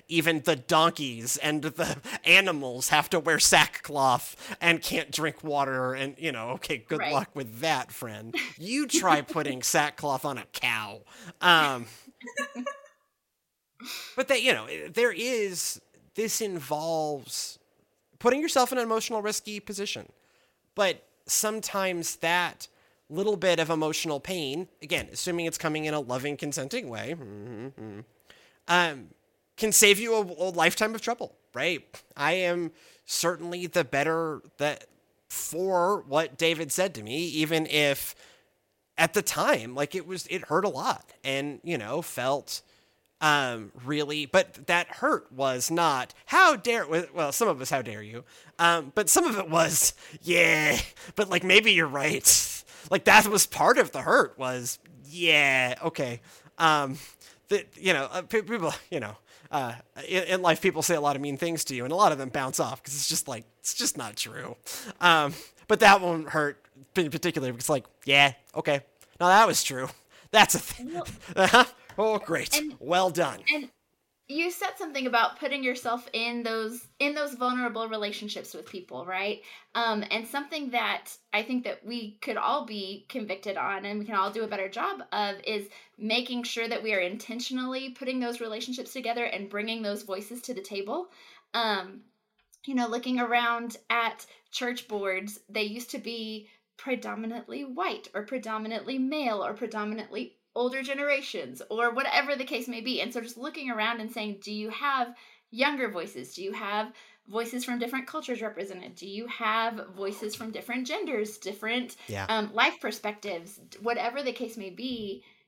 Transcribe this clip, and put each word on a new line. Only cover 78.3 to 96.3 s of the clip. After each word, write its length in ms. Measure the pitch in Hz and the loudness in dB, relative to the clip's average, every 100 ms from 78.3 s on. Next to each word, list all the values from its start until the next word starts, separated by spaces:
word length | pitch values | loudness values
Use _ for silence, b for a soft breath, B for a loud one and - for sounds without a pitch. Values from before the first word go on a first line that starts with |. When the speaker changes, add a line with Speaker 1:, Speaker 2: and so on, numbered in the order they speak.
| 190 - | -10 -12
Speaker 2:
with 140 | 160 - | -14 -14
people, 380 | 190 - 127 175 | -14 -12 -12 -8
right? 340 | 185 202 208 B B B | -4 -4 -6 B B B
Um, 300 | 226 233 208 - | -2 0 -2 -2
and 160 | 220 226 | -4 -4
something 400 | 285 285 311 269 | -6 -6 -8 -4
that 340 | 240 214 196 - - _ | -2 -2 -4 -6 -18 _
I 100 | 208 | -4
think 220 | 220 254 | -2 -4
that 220 | 226 - 208 | -4 -8 -8
we 320 | 240 214 - | -8 -10 -10
could 160 | - 214 | -6 -2
all 300 | - 277 226 | 0 -2 -4
be 400 | 208 190 202 - | -8 -10 -12 -12
convicted 480 | 254 208 190 208 190 | -10 -8 -8 -8 -6
on 300 | 151 190 202 | -4 -4 -6
and 120 | 208 | -6
we 60 | |
can 100 | 208 | -4
all 160 | 202 196 | -2 -2
do 140 | 214 | -2
a 20 | 214 | -6
better 220 | 202 196 | -4 -6
job 360 | 226 359 392 - | -4 -4 -4 -6
of 260 | 202 202 196 - | -4 -4 -4 -6
is 220 | 214 202 B B _ | -6 -6 B B _
making 460 | 214 226 254 240 | -2 -2 -2 -6
sure 260 | 240 233 226 | -6 -6 -4
that 140 | 233 | -4
we 100 | 220 | -2
are 80 | 196 | -2
intentionally 880 | 180 202 - 233 247 254 254 262 269 | -2 -4 -10 -10 -8 -6 -6 -6 -10
putting 300 | 254 262 254 | -10 -6 -4
those 220 | 240 240 | -4 -6
relationships 500 | 226 214 262 247 254 | -8 -8 -8 -10 -10
together 320 | 262 226 240 | -8 -6 -4
and 240 | 240 196 202 | -4 -6 -8
bringing 320 | 202 214 226 | -6 -6 -6
those 220 | 208 214 | -6 -6
voices 400 | 214 190 208 247 | -6 -10 -8 -14
to 100 | - | -10
the 80 | 247 | -10
table. 460 | 196 196 196 311 359 b b b b | -8 -8 -6 -6 -8 b b b b
Um, 460 | 233 226 196 185 196 - _ _ _ _ _ - | -2 0 0 -4 -14 -20 _ _ _ _ _ -4
you 80 | |
know, 140 | 254 240 | -2 0
looking 300 | 240 254 254 | -2 -2 -2
around 580 | 233 240 233 233 233 - - | 0 2 2 -2 -4 -12 -4
at 380 | 233 226 - - b b | 0 0 -4 -14 b b
church 360 | - 247 247 - | -8 -6 -6 -8
boards, 540 | 208 196 190 208 208 - | -6 -4 -4 -6 -12 -8
they 140 | 214 | -4
used 300 | 208 226 240 | -4 -6 -10
to 60 | 269 | -10
be 520 | 226 233 220 | -8 -8 -8